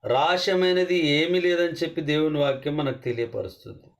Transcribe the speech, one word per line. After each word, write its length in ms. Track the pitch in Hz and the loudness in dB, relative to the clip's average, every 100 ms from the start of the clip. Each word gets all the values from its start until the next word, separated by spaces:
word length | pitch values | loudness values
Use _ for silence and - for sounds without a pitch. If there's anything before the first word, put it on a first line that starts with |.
| - | 0
రహస్యమైనది 1000 | 123 156 185 190 185 185 180 180 180 151 | 0 2 2 0 2 2 2 2 2 2
ఏమీ 340 | 147 165 180 | 2 2 2
లేదని 320 | 180 175 170 | 2 2 0
చెప్పి 280 | 156 160 - | -2 -4 -4
దేవుని 380 | 147 151 156 151 | -2 0 0 2
వాక్యం 380 | 143 135 147 147 | 0 0 -4 -2
మనకు 220 | 139 131 | -4 -4
తెలియపరుస్తుంది. 840 | 123 120 117 113 - - 117 - - | -6 -4 -4 -6 -8 -12 -20 -20 -20